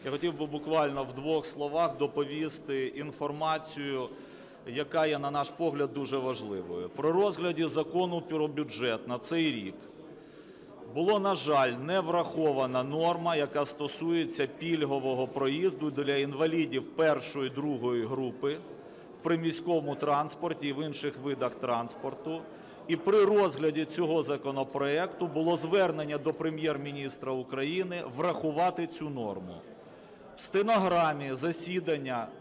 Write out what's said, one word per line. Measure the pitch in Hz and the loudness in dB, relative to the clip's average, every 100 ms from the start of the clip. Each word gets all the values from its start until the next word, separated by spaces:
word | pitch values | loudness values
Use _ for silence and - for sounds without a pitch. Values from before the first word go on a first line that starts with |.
я | 139 | -4
хотів | 143 170 151 | -2 -2 -2
би | 156 | -4
буквально | 147 151 160 147 139 | -4 0 2 2 0
в | 131 | -4
двох | 127 147 160 151 | -4 0 0 0
словах | 143 143 156 170 131 | -6 -2 2 0 2
доповісти | 143 147 139 151 156 - - 135 131 | 0 0 -2 -2 -4 -6 -4 -2 -2
інформацію, | 139 147 - 147 151 156 156 156 147 143 131 123 - - - - - - | -4 -8 -4 -4 0 0 0 -2 -6 -2 -2 -4 -8 -16 -18 -20 -16 -8
яка | 123 143 165 156 | -4 0 2 2
є, | 147 | 2
на | 139 | 0
наш | 147 143 | -2 -2
погляд, | - 165 143 143 | 0 0 2 -2
дуже | 113 131 135 | -2 -2 0
важливою. | 127 117 107 98 87 87 90 | 0 -2 -4 -6 -4 -6 -6
При | - 151 | 0 2
розгляді | 175 202 156 175 156 | 4 2 2 -2 0
закону | 160 139 156 170 180 175 | 0 0 0 0 0 0
про | - 156 151 | -2 0 0
бюджет | 143 147 104 123 113 120 | 0 -4 -2 0 0 -2
на | 123 | -6
цей | - 165 160 | -2 2 2
рік | 117 95 - - - - - - - - - - - - | 0 -6 -10 -16 -18 -18 -18 -18 -20 -20 -20 -20 -18 -8
було, | 123 180 208 | 0 4 4
на | 196 | 4
жаль, | 175 139 143 131 | 0 4 6 6
не | 123 143 190 | 2 0 0
врахована | 165 170 165 156 156 135 131 127 | 2 2 2 2 2 4 2 0
норма, | 135 151 165 170 170 160 | 0 2 2 2 2 2
яка | 139 147 | 2 0
стосується | 143 - 147 - 165 170 160 156 135 | -2 -2 -6 -2 2 2 0 -2 -2
пільгового | - 165 160 143 139 131 127 151 | -2 0 2 2 2 2 0 0
проїзду | 139 135 147 185 156 151 | 0 0 2 0 2 -2
для | 135 139 139 | 0 2 2
інвалідів | 139 139 160 165 147 127 - - | 0 2 2 4 2 0 -2 2
першої, | 160 139 - 143 131 | 4 4 0 -2 -2
другої | 127 147 131 123 120 | -2 -2 0 2 2
групи | 110 131 131 - 139 156 - - - - - - | 0 -2 -2 -2 -2 -2 -10 -16 -16 -18 -18 -6
в | |
приміському | 165 165 165 160 170 165 147 | 0 2 2 -2 2 2 2
транспорті | 139 147 143 151 - 170 160 143 | -2 2 2 0 -4 -4 -2 -2
і | |
в | 139 156 | -2 -4
інших | 139 147 131 | -4 -4 -4
видах | 139 131 127 | -4 0 -2
транспорту. | - 127 120 117 - 135 131 156 160 - - - - - | -2 0 0 -2 -6 -8 -6 -6 -6 -8 -16 -18 -16 -2
І | 165 | 0
при | 185 214 | 6 6
розгляді | 202 208 190 135 156 151 | 8 8 6 4 0 2
цього | 156 165 160 160 | -2 0 2 2
законопроекту | 135 143 139 135 135 143 139 151 185 - 175 | 2 -2 -2 -2 -2 0 2 2 0 -2 -2
було | 147 165 170 | 2 2 2
звернення | 160 196 180 156 147 147 | 2 4 4 2 -2 0
до | 143 | -2
Прем'єр-міністра | 156 160 156 156 139 143 139 135 - 131 | 0 -2 0 0 0 -4 -6 -6 -6 -4
України | 131 127 135 143 175 185 175 131 123 | -4 -2 -2 0 0 -2 -4 -6 0
врахувати | 170 160 160 147 180 175 165 | 0 2 0 2 2 2 -4
цю | - 151 | -4 -6
норму. | 135 110 95 90 85 - - - - - - - - | -4 -4 -4 -8 -12 -16 -18 -20 -20 -20 -20 -20 -14
В | |
стенограмі | - 190 208 220 190 170 160 147 139 | -2 0 4 6 6 6 4 2 -4
засідання | 131 160 165 170 185 170 151 135 120 104 - | -2 -2 -2 -2 -2 0 0 0 -4 -4 -10